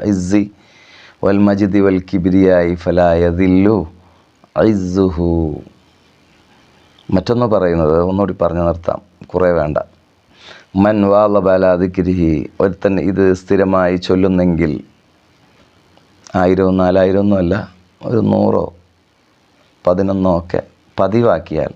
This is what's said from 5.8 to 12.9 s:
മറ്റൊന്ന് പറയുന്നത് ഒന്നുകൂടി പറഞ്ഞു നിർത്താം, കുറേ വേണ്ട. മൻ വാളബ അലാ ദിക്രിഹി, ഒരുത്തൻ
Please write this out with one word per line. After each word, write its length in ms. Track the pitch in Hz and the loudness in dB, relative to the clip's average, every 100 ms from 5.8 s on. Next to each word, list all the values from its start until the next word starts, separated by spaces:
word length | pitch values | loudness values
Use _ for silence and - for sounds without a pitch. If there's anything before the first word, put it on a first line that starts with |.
| _ _ _ _ _ _ _ _ _ _ _ _ - | _ _ _ _ _ _ _ _ _ _ _ _ -4
മറ്റൊന്ന് 380 | 95 90 120 120 | -2 0 -2 0
പറയുന്നത് 420 | 104 90 82 78 82 90 | 0 0 2 2 0 0
ഒന്നുകൂടി 240 | 95 95 95 | -2 -2 -2
പറഞ്ഞു 220 | 87 85 85 | -4 -2 -2
നിർത്താം, 320 | 85 - - - _ - | -4 -6 -8 -12 _ -8
കുറേ 180 | 90 90 85 | -2 0 0
വേണ്ട. 200 | 76 73 - _ _ _ _ _ - - _ 95 | -2 -4 -6 _ _ _ _ _ -20 -20 _ 0
മൻ 140 | 104 107 98 | 2 2 2
വാളബ 360 | 101 107 101 92 92 | 2 2 2 2 2
അലാ 160 | 92 90 | 2 2
ദിക്രിഹി, 500 | 92 92 90 92 82 76 - - | 0 -2 -2 0 0 -2 -4 -2
ഒരുത്തൻ 320 | 98 87 101 | -2 -2 -2